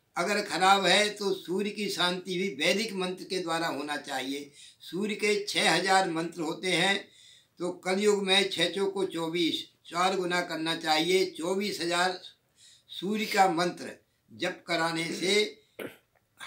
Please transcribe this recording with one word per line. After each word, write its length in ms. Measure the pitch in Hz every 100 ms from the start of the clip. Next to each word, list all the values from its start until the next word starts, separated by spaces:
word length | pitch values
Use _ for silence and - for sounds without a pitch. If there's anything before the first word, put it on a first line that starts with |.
| _ -
अगर 240 | 202 208
खराब 440 | - 156 190 196 180
है 240 | 196 208
तो 240 | - 196
सूर्य 360 | - - 190 208
की 200 | 202 202
शांति 480 | - 180 180 196 175
भी 280 | 196 135 170
वैदिक 280 | 196 214
मंत्र 300 | 190 180 180
के 160 | - 185
द्वारा 280 | 165 165 165
होना 300 | 139 147 139
चाहिए। 540 | 143 131 135 143 143 - - -
सूर्य 360 | - 170 208 214
के 300 | 208 202 -
छः 260 | 170 202
हज़ार 380 | 165 190 190 180
मंत्र 320 | 160 170 170
होते 300 | 156 165 185
हैं 360 | 165 190 196 - - - - _ -
तो 120 | 175
कलयुग 520 | - 185 196 208 196
में 260 | 190 196 190
छः 240 | 165 170
चौको 320 | 196 196 196 190
चौबीस, 640 | 160 165 175 156 135 - _ -
चार 320 | 170 185 190
गुना 240 | 175 180
करना 340 | 170 160 165 165
चाहिए। 500 | 160 156 170 185 180
चौबीस 560 | - 170 190 208 -
हज़ार 400 | 170 175 185 185 - - _ _ - - _
सूर्य 380 | - 180 214 214
का 260 | 202 190
मंत्र 400 | 165 180 143 117 - _ _ _
जप 300 | 110 180 175 -
कराने 460 | 165 165 160 165
से 480 | - 180 208 214 - _ - - - _ _ _ -